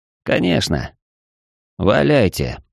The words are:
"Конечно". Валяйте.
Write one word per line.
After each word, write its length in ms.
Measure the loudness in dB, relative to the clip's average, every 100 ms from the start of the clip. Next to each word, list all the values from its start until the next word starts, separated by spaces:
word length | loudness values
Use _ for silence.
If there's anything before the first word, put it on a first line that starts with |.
| _ _
"Конечно". 720 | -4 -2 0 0 0 -4 -6 -14 _ _ _ _ _ _ _ -4
Валяйте. 880 | 0 2 2 2 2 0 -6 -8 _